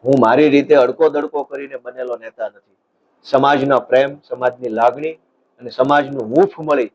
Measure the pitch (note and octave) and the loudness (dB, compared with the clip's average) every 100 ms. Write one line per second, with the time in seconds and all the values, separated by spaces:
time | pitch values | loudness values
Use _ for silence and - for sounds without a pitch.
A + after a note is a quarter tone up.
0 | A#2+ C3+ A2 B2+ D3+ C#3+ C#3 D3 B2+ - | 2 2 4 4 4 4 4 4 4 2
1 | D#3 D3+ D3+ D3 C#3 C#3+ C#3 C3 B2 B2+ | 0 0 -6 -8 -10 -12 -14 -16 -16 -14
2 | B2+ A#2 A2+ A2 G#2+ G#2 _ _ _ _ | -10 -10 -12 _ -12 _ _ _ _ _
3 | _ _ - C3+ C#3 C#3+ C#3 B2+ - C3 | _ _ -2 0 2 2 2 0 0 -2
4 | C3+ C#3+ _ B2 B2 B2+ B2 A2 A#2 B2 | -2 -4 _ -4 -4 -4 -8 0 0 0
5 | D#3 D#3+ _ _ _ _ B2 A#2+ C3+ C#3+ | -10 -12 _ _ _ _ -20 -4 0 2
6 | C#3 C#3 A2 C3 G3 - D#3 C#3+ A#2 | 0 -8 -2 0 0 -2 -4 -2 -2